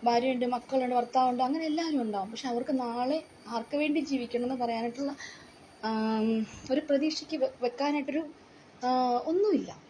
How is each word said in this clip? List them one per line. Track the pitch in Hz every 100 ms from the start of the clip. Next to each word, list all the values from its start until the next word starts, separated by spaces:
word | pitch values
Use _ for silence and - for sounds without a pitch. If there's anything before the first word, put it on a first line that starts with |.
ഭാര്യയുണ്ട്, | 233 240 254 254 240
മക്കളുണ്ട്, | 247 - 269 247 247
ഭർത്താവുണ്ട്, | 247 262 254 247
അങ്ങനെ | 254 302
എല്ലാവരും | 320 302 330 294
ഉണ്ടാവും. | 226 202 196
പക്ഷെ | 226 269
അവർക്ക് | 240 254 262
നാളെ | 247 233 247 311 311 - -
ആർക്ക് | 226 233 285
വേണ്ടി | 302 302
ജീവിക്കണം | 277 269 233 247
എന്ന് | 247 262
പറയാനായിട്ടുള്ള, | 240 226 233 240 277 277 - - - - - -
ആം, | 220 220 220 220 220 226 220 - -
ഒരു | 269
പ്രതീക്ഷയ്ക്ക് | 302 277 311 311 302 311
വെ-, | 262 -
വെക്കാനായിട്ടൊരു, | 247 240 285 294 277 285 302 - - - - -
ആ, | 247 254 254 247 269
ഒന്നുമില്ല. | 339 415 311 185 - -